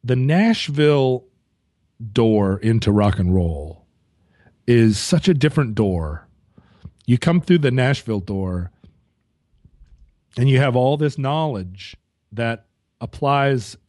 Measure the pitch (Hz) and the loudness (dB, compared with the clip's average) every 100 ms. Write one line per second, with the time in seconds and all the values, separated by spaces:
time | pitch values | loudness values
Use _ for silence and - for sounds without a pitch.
0 | 120 127 135 170 226 220 - 143 151 143 | -2 -2 0 2 2 0 -4 0 2 2
1 | 131 127 _ _ _ _ _ _ _ _ | 0 -2 _ _ _ _ _ _ _ _
2 | 110 104 113 107 98 98 110 113 107 104 | -4 2 4 4 2 0 0 0 2 2
3 | 101 98 90 92 85 76 76 - _ _ | 2 2 0 0 0 -4 -10 -16 _ _
4 | _ _ _ _ _ _ - 120 113 104 | _ _ _ _ _ _ 2 4 4 2
5 | - 170 - 151 147 156 127 104 104 87 | 0 0 2 2 2 0 -2 -2 -2 -2
6 | 78 78 _ _ _ _ _ _ - _ | -6 -10 _ _ _ _ _ _ -20 _
7 | - 123 - 175 - 175 139 131 127 135 | -2 0 2 0 2 2 2 2 0 -2
8 | - 104 87 98 92 90 90 _ - _ | -4 -6 -6 -6 -4 -6 -8 _ -20 _
9 | _ _ _ _ _ _ _ _ - _ | _ _ _ _ _ _ _ _ -20 _
10 | _ _ _ - 131 131 139 123 127 147 | _ _ _ -2 2 4 2 2 0 0
11 | 147 143 135 151 156 110 92 95 - - | -2 -4 -4 -4 -4 -6 -10 -14 -20 -20
12 | _ _ _ 107 117 113 _ _ _ _ | _ _ _ -6 -6 -6 _ _ _ _
13 | 123 - 139 139 139 131 - - | -16 -6 -2 0 0 -2 -6 -20